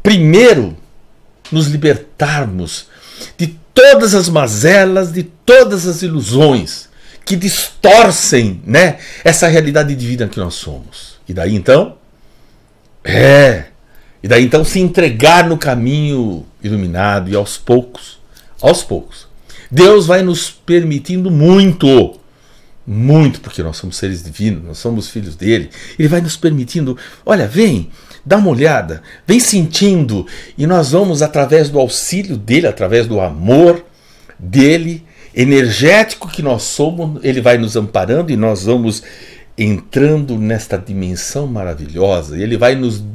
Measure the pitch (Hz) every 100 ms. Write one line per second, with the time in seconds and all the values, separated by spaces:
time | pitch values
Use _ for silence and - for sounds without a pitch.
0 | - 202 156 180 247 170 98 78 - -
1 | _ _ _ _ - 160 147 151 147 -
2 | - - 147 151 113 92 85 - - _
3 | - - - - 160 - _ - 269 240
4 | 226 196 175 160 127 104 151 196 190 190
5 | 185 170 175 _ - 262 233 196 175 165
6 | 180 156 107 127 151 127 78 - - _
7 | - - - 190 190 - - - 196 214
8 | 214 156 - 135 110 87 80 135 180 147
9 | - - 165 160 175 160 151 151 147 135
10 | 120 123 104 - 90 - - 67 - -
11 | - - - 90 87 104 85 139 220 -
12 | _ _ _ _ _ _ _ _ _ _
13 | - 107 135 139 135 95 73 _ _ -
14 | _ _ 101 120 127 156 151 190 180 185
15 | 160 110 143 175 170 156 147 123 120 147
16 | 147 135 110 85 - _ 104 104 92 85
17 | 101 101 90 107 104 - - 123 123 -
18 | - - - - - - 131 175 - 95
19 | - - - - - - - 127 185 208
20 | 165 185 185 170 - - - 170 160 143
21 | - 185 185 156 160 190 196 - 139 131
22 | - - _ _ _ _ _ - - 104
23 | 127 156 147 - - - 80 76 92 -
24 | 98 90 82 78 107 85 85 78 117 113
25 | - 110 98 78 98 113 73 - - -
26 | 151 170 165 - 165 147 123 175 135 123
27 | - - - 208 107 147 226 110 82 -
28 | - - 139 202 196 123 156 135 82 80
29 | - - - 233 240 202 165 - 202 185
30 | 131 101 90 - - - 151 180 139 165
31 | 196 147 151 151 135 160 143 143 123 -
32 | - 180 196 123 104 135 156 - 92 117
33 | 113 104 92 76 95 135 175 170 - _
34 | _ _ - - 90 127 139 165 165 165
35 | - _ - - 131 139 123 104 147 208
36 | 220 - 175 - 147 113 - - 147 170
37 | 160 147 139 127 120 120 113 113 107 -
38 | 92 139 170 117 110 101 98 123 113 107
39 | - - - - - - 107 98 - 135
40 | 147 156 139 113 107 110 - 95 95 98
41 | 92 87 - 139 143 113 90 76 73 80
42 | 98 90 73 78 107 113 120 135 123 104
43 | 104